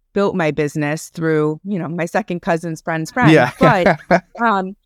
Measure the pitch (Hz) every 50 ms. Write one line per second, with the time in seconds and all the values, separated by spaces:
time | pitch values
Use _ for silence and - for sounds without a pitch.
0 | _ _ - 202 202 196 - 180 165 156 151 156 151 143 - 160 151 143 151 160
1 | - - - - 160 160 160 151 151 151 156 156 - 196 214 180 160 - 165 175
2 | 160 175 - - 226 - 180 170 - - 170 165 165 170 160 151 - - 165 160
3 | 160 - - 254 247 156 160 151 123 127 - - - - 233 190 175 196 160 156
4 | - - 180 180 - _ - - 233 233 208 190 185 190 202 - _